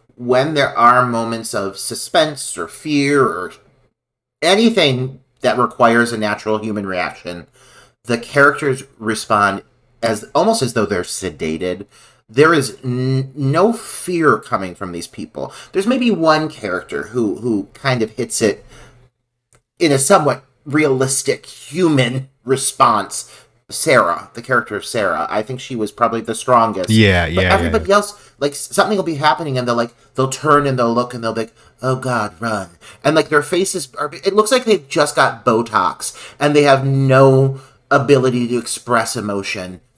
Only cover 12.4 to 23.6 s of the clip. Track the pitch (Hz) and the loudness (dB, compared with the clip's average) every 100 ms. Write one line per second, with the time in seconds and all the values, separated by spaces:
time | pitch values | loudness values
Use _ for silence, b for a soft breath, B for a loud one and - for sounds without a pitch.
12.4 | 160 165 127 - 127 123 127 131 135 151 | 4 4 0 -6 -6 -4 0 -2 -2 -4
13.4 | 135 156 208 233 - - - 175 156 110 | 0 2 2 0 -6 -12 -6 0 2 2
14.4 | - 110 95 87 95 85 82 - 87 - | -2 -6 -6 -8 -10 -10 -12 -14 -14 -10
15.4 | 67 B B 180 196 262 240 185 160 156 | -12 B B -4 0 0 0 0 2 2
16.4 | 156 - 101 90 - 73 90 123 110 87 | 0 -8 -6 -6 -6 -10 -6 -4 -2 -2
17.4 | 120 107 - - 135 123 110 - 113 - | -2 -4 -4 -8 -4 -2 -2 -4 -6 0
18.4 | 110 - - b b b _ _ _ _ | 0 0 -10 b b b _ _ _ _
19.4 | _ _ _ _ 170 139 - 196 147 127 | _ _ _ _ 0 2 4 4 4 -2
20.4 | _ _ 147 147 151 131 131 - - 127 | _ _ -4 0 2 2 0 -2 -2 -4
21.4 | - - - 147 175 143 120 131 - _ | -6 -20 -12 0 2 2 0 -2 -10 _
22.4 | 120 131 - - 123 107 95 - - - | -4 -2 -2 0 2 2 -2 -10 -12 -20
23.4 | _ _ | _ _